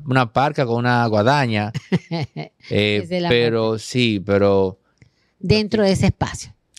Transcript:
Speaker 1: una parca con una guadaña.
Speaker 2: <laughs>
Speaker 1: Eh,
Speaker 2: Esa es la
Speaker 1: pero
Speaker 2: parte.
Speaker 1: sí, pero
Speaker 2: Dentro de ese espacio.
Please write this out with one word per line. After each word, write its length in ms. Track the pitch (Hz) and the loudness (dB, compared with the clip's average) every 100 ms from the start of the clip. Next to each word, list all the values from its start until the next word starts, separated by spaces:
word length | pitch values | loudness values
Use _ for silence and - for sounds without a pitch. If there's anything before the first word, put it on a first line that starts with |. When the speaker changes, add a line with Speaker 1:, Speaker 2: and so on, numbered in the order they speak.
| 127 | -2
Speaker 1:
una 260 | 131 120 | 0 0
parca 340 | 123 143 151 123 | 0 0 0 -2
con 100 | 117 | 0
una 300 | 123 120 117 | 0 2 2
guadaña. 680 | 104 110 147 123 107 104 - | 2 2 2 0 -2 -4 -8
Speaker 2:
<laughs> 60 | - - - 170 139 - - _ - | -4 -4 -4 -8 -8 -10 -14 _ -4
Speaker 1:
Eh, 300 | 107 104 104 | 0 0 0
Speaker 2:
Esa 120 | 165 180 | -2 -4
es 60 | |
la 60 | 175 | 0
Speaker 1:
pero 400 | 120 117 113 110 | 2 2 0 -2
Speaker 2:
parte. 120 | 110 | -4
Speaker 1:
sí, 400 | - 127 120 101 | -4 0 0 0
pero 540 | 87 101 101 98 95 95 _ _ _ _ _ _ | 0 2 4 2 0 -4 _ _ _ _ _ _
Speaker 2:
Dentro 440 | 180 214 214 214 | 0 0 0 0
de 100 | 196 | 2
ese 140 | 190 196 | 2 0
espacio. 480 | - 143 - - - _ | 0 -6 -8 -16 -20 _